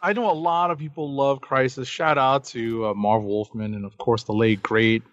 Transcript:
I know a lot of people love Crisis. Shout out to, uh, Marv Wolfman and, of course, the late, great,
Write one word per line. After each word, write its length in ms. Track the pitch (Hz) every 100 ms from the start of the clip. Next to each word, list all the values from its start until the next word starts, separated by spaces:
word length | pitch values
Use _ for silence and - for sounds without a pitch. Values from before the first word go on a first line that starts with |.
I 100 | 180
know 160 | 208 220
a 40 |
lot 380 | 156 170 170 175
of 60 | 151
people 380 | 151 151 147 139
love 240 | 139 135
Crisis. 460 | - 131 131 131 127
Shout 300 | - 160 143
out 260 | 131 139 -
to, 420 | 120 113 113 110
uh, 60 |
Marv 300 | 101 104 110
Wolfman 500 | 101 104 107 110 107
and, 120 | 104 98
of 120 | -
course, 260 | - 113
the 100 | -
late, 280 | 107 113 101
great, 400 | - 110 113 113 -